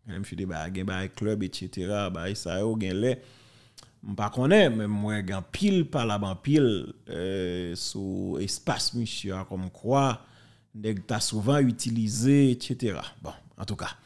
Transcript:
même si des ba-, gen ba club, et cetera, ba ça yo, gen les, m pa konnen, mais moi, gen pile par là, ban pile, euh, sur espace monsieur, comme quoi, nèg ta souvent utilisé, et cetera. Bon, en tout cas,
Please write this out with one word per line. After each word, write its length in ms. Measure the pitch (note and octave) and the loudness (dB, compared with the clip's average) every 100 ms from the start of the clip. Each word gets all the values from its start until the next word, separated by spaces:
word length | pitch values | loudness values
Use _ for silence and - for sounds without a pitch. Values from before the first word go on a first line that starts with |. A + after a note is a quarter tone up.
| G#2+ | -12
même 180 | F#2 G2+ | -8 -8
si 100 | F2 | -6
des 100 | F#2+ | -4
ba-, 280 | D#2+ D#2+ | -4 -6
gen 120 | F#2 G2 | -4 -4
ba 220 | F#2+ F#2+ | -2 -4
club, 360 | - G#2 G#2 | -2 0 0
et 80 | F#2 | -2
cetera, 560 | - F2+ - F#2 G#2 G2 | -4 -8 -6 -2 -2 -2
ba 240 | F2 F2+ G#2 | -4 -4 -4
ça 240 | E2 F#2+ | -4 -2
yo, 160 | G#2+ A2 | 0 0
gen 200 | F#2+ F#2 | 0 2
les, 200 | B2 B2 - - - - _ - - _ | 2 0 -6 -20 -20 -20 _ -20 -20 _
m 120 | - G2+ | -8 -4
pa 160 | G#2 | -2
konnen, 420 | B2+ C3+ G#3 E3 A2 | 2 6 8 8 4
mais 120 | G#2 | 0
moi, 340 | G#2 G#2 G#2+ F#2 | 0 0 -2 -2
gen 180 | F#2+ F2 | -4 -6
pile 340 | - G3+ F#3+ D3+ | 0 2 4 2
par 160 | C#3+ A#2 | 0 0
là, 120 | G#2 | 0
ban 180 | G2 F#2 | 0 -2
pile, 580 | - D3+ B2+ G2 - - - | 2 6 6 4 -4 -12 -10
euh, 640 | E2 F#2 F#2+ F2+ F2+ F2 E2+ | -6 -4 -2 -2 -2 -4 -6
sur 640 | - G2 G2 F#2+ F#2+ D2 | -6 -6 -4 -4 -2 -4
espace 540 | G2 - - G2 - A#2+ | -4 -4 -2 -2 -2 -2
monsieur, 400 | A2+ - F#2 F#2 F#2+ | -4 -6 -6 -6 -6
comme 220 | F#2 F#2 | -6 -8
quoi, 560 | - G#2+ C#3 C3+ A2 - - - _ _ | -6 0 2 2 0 -8 -20 -20 _ _
nèg 320 | G#2+ A2 G2 - | -8 -4 -4 -2
ta 140 | G#2+ | -2
souvent 400 | - G#2+ G#2 D3 | 0 0 2 4
utilisé, 920 | B2+ A2+ A#2+ A2+ A2 A2 B2 C#3+ C3+ | 4 2 -2 0 0 2 4 6 6
et 60 | B2+ | 4
cetera. 440 | - A#2+ A2+ F#2 - - | -2 -4 -2 -4 -8 -12
Bon, 120 | - - - - | -14 -14 -20 -12
en 80 | F#2+ | -8
tout 100 | G2 | -6
cas, 160 | E2 - | -6 -10